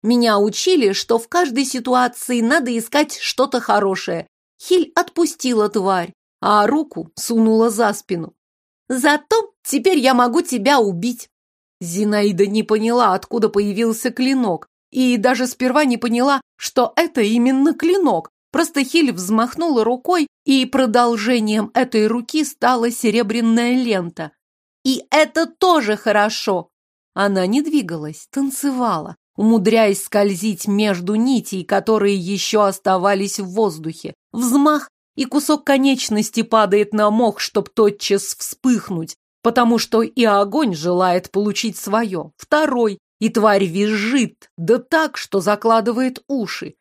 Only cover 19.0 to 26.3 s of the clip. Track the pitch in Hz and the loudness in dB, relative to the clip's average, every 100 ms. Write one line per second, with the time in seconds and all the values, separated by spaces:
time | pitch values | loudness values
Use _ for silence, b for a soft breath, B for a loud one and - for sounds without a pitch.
19 | 285 180 185 220 240 - 339 254 220 254 | 0 -2 -2 0 0 -2 0 0 0 -2
20 | 294 359 294 _ - 269 254 262 254 214 | -2 0 -2 _ 0 0 2 0 2 2
21 | 240 233 208 247 214 214 208 - 254 226 | 2 0 0 0 0 -2 -2 -2 0 0
22 | 214 240 233 302 302 - - 254 233 240 | 0 -2 -4 -4 -4 -2 0 2 -2 -2
23 | 233 220 220 226 226 226 240 247 240 196 | 0 0 0 0 2 2 2 0 0 -2
24 | 175 - 156 _ _ _ _ _ 262 262 | -4 -10 -14 _ _ _ _ _ -4 -4
25 | - 285 311 311 330 _ 370 330 214 214 | 0 2 2 0 -6 _ 2 2 2 -2
26 | 226 208 208 | 0 2 0